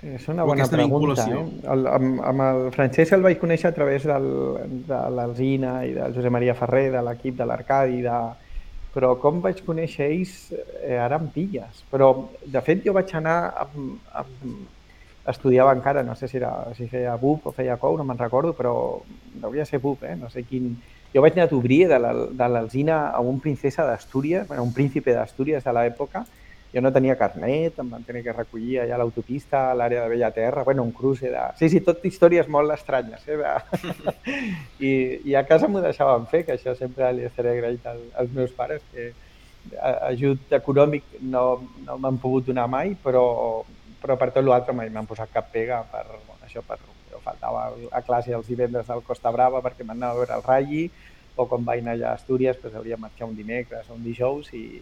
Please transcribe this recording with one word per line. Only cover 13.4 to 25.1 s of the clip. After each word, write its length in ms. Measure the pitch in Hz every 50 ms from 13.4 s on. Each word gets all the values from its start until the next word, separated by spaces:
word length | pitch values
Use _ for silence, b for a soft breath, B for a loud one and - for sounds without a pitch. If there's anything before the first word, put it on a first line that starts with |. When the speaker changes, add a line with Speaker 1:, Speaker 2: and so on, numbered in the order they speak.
| 175 - -
Speaker 1:
amb, 440 | - - 139 147 151 139 131 - - - - -
amb... 540 | - 139 135 127 127 139 127 117 101 98 - - - - b b b b b b b - -
estudiava 440 | 131 - - 139 123 123 127 135 135
encara, 280 | 127 120 135 143 143
no 140 | 127 120 113
sé 120 | - - 123
si 100 | - 131
era, 180 | 123 120 - - - 117 120
si 120 | 110 123 113
feia 260 | 127 127 123 123 120
bup 300 | 113 123 139 151 156 -
o 60 | -
feia 260 | - - 131 127 123 120
cou, 180 | - 143 165 160
no 60 | 147
me'n 140 | 135 123 123
recordo, 360 | 123 117 117 131 147 170 160
però 200 | - 123 120 120 120 123 127 123 - - - 107 - - - - - -
hauria 180 | 107 117 147
de 80 | 151 -
ser 100 | - 139
bup, 220 | 120 143 143 - -
eh? 120 | - 170
No 140 | 170 139 117
sé 120 | - 131 120
quin... 320 | 120 131 127 127 123 120 120 B B B B B B -
Jo 80 | 135
vaig 120 | 139 160 160 185
anar 120 | 170 160
d'obrir 380 | 151 135 120 123 131 151 185 180
de 120 | 151 127
l'Al-, 300 | 120 117 120 120 120 -
de 160 | - 131 123 123
l'Alsina 600 | 123 117 113 110 - 135 143 156 160 156 147 147
a 80 | - 127
un 200 | 120 123 135 135
princesa 440 | - 156 143 - - 139 - - 160
d'Astúries, 640 | 139 117 104 - - - 131 139 151 170 190 202 185
bueno, 160 | 147 135 120
un 100 | 123 120
príncipe 400 | 123 143 139 139 151 127 135